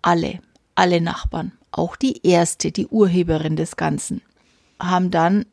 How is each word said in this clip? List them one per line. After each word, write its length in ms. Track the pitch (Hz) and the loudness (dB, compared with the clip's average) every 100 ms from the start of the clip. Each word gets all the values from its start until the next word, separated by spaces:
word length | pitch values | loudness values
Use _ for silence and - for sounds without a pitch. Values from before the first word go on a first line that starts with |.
Alle, 360 | 170 170 160 180 _ _ _ - | 2 0 0 -6 _ _ _ 0
alle 240 | 180 175 | 2 2
Nachbarn, 500 | 170 - - 165 170 - _ | 0 -4 -6 -6 -8 -12 _
auch 240 | - 170 - | -6 -6 -2
die 280 | 262 - | -4 0
erste, 460 | 185 175 170 - 165 | 2 4 2 -2 -6
die 160 | 180 - | -4 -4
Urheberin 720 | 220 196 180 170 156 156 156 | 2 4 4 0 -2 -2 -4
des 200 | 160 - | -4 -4
Ganzen, 460 | 160 147 - - _ _ _ _ _ _ | -4 -4 -6 -10 _ _ _ _ _ _
haben 320 | 180 185 180 | -2 0 2
dann 360 | 170 165 202 - | 2 2 2 0